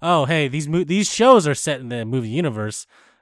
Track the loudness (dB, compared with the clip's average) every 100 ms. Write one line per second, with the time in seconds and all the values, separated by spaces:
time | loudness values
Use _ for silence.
0 | 0 0 2 0 -2 -4 -4 -2 0 -2
1 | -2 2 6 6 6 -2 -4 -6 -6 -6
2 | -4 -4 -4 -2 -4 -4 -6 -8 -14 _
3 | _ _